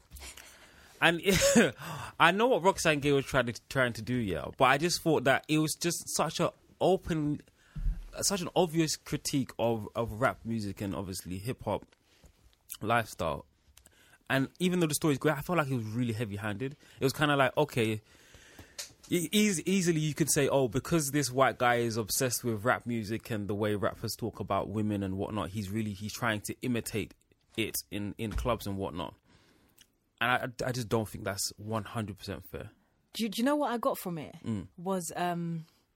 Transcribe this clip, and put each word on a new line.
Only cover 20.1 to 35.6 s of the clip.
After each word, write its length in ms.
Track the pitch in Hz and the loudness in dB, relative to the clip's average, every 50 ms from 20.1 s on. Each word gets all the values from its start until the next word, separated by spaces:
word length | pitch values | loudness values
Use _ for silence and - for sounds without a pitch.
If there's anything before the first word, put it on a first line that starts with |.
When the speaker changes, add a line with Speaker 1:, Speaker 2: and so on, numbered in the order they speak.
| 139 | 0
Speaker 1:
could 160 | - 165 - | 0 0 2
say, 180 | - 156 139 127 | 2 2 2 4
"Oh, 200 | - 139 135 120 | 4 4 2 2
because 420 | 98 135 - - 170 170 151 139 | 0 -2 -2 0 0 0 0 0
this 220 | 131 147 143 120 123 | 0 0 0 0 2
white 260 | 131 135 123 110 - | 4 4 4 4 4
guy 180 | 123 120 120 | 4 4 4
is 200 | 120 120 117 110 | 4 2 0 0
obsessed 480 | 117 110 98 - - 135 127 117 - - | -2 -2 -2 0 0 0 0 0 0 -2
with 200 | 120 113 104 101 | -2 -2 0 0
rap 220 | 127 117 92 - | 0 0 0 0
music 440 | 120 120 117 110 95 113 110 - - | -2 -4 -4 -2 -4 -4 -6 -4 -4
and 180 | 120 104 104 95 | -6 -4 -4 -2
the 60 | 107 | -2
way 180 | 101 107 104 104 | 0 0 0 0
rappers 400 | 101 98 107 - - - 110 - | 0 0 -2 -2 -4 -8 -8 -8
talk 220 | - - 107 - - | -6 -6 -6 -6 -6
about 300 | 107 - 101 98 - - | -4 -2 -2 -2 -2 -2
women 340 | 98 107 107 107 104 101 98 | -2 -2 -2 0 0 -2 -2
and 140 | 95 95 | -2 -4
whatnot, 320 | 95 98 - 107 107 90 80 | -4 -4 -4 -4 -4 -4 -4
he's 200 | 92 110 104 92 | -6 -6 -6 -4
really, 220 | 98 110 110 107 101 | -4 -4 -4 -4 -4
he's 200 | 92 104 104 - | -6 -8 -10 -8
trying 280 | - - 117 110 104 - | -4 -2 -2 -2 -2 -4
to 120 | - 113 - - | -8 -10 -6 -4
imitate 500 | 127 123 117 107 - - 110 87 - - _ _ _ _ _ _ _ _ | -4 -2 -4 -4 -4 -4 -6 -6 -6 -10 _ _ _ _ _ _ _ _
it 180 | - 110 87 - - - - | -4 -4 -4 -4 -6 -8 -8
in, 240 | - 104 104 101 - - | -8 -6 -6 -6 -6 -6
in 120 | 113 110 95 | -6 -6 -4
clubs 340 | - - 127 117 104 - 104 | -4 -2 -2 -2 -4 -4 -6
and 80 | 98 | -6
whatnot." 380 | 95 95 73 71 87 80 55 - - _ _ _ _ _ _ _ _ _ _ _ _ - _ _ _ _ _ _ - | -4 -4 -6 -6 -6 -8 -8 -10 -16 _ _ _ _ _ _ _ _ _ _ _ _ -20 _ _ _ _ _ _ -2
And 340 | 117 120 123 123 - 127 120 - 123 | 0 2 2 2 0 -4 -6 -4 -4
I, 60 | 123 | -4
I 40 | 123 | -2
just 160 | 127 120 107 | -4 -2 0
don't 200 | - 113 110 - | 0 0 0 -2
think 160 | - - - | -6 -8 -6
that's 280 | 101 98 98 - - - | -4 -4 -4 -4 -6 -8
one 260 | - 101 107 110 110 101 | -8 -8 -6 -4 -4 -4
hundred 360 | - - 117 104 98 98 - | -6 -6 -6 -6 -6 -8 -10
percent 260 | - - 95 - 87 | -10 -10 -8 -10 -10
fair. 240 | - - 71 - 110 - _ _ _ _ _ _ _ - | -10 -10 -10 -10 -12 -16 _ _ _ _ _ _ _ -8
Speaker 2:
Do 100 | - 220 | -6 -4
you, 40 | 226 | -4
do 120 | 190 - 233 | -2 -2 0
you 20 | |
know 120 | 269 294 | 0 0
what 160 | 294 294 226 240 | 0 0 0 -2
I 60 | 240 | 0
got 200 | 220 277 190 - | 0 0 -2 -2
from 180 | - 190 170 | -4 -6 -6
it? 200 | 165 135 92 - 165 - | -8 -8 -10 -14 -10 -6
Speaker 1:
Mm. 220 | 113 113 101 - - _ - | -4 -4 -4 -6 -8 _ -10
Speaker 2:
Was, 320 | 170 190 196 185 170 160 - | -6 -4 -4 -4 -4 -6 -6
um, 480 | - 175 175 175 170 170 170 170 165 | -4 -2 -2 -2 -2 -4 -4 -4 -6